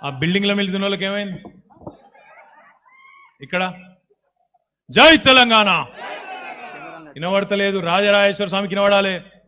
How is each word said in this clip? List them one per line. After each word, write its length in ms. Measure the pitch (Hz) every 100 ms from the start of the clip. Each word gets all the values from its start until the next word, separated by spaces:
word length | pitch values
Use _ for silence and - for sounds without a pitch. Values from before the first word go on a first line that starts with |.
| 143
ఆ 40 | 135
బిల్డింగ్ల 340 | 156 190 202 202
మీద 140 | 202
తిన్న 120 | 190 196
వాళ్ళకి 180 | 196 196
ఏమైంది 300 | 202 202 170 - - _ _ - - 403 _ _ - - _ _ _ _ 1047 _ _ - _ 139
ఇక్కడ? 180 | - 185 - - _ _ _ _ _ _ _ _ _ _ 135
జై 160 | 294 320 -
తెలంగాణ. 420 | 262 240 226 202 170 131 - - - - - - - - - - - - -
వినబడతలేదు, 640 | 165 196 196 202 196 196 170
రాజరాజేశ్వర 600 | 180 202 202 202 190 202
స్వామికి 220 | 190 202 196
వినబడాలి. 400 | 202 202 196 180 - _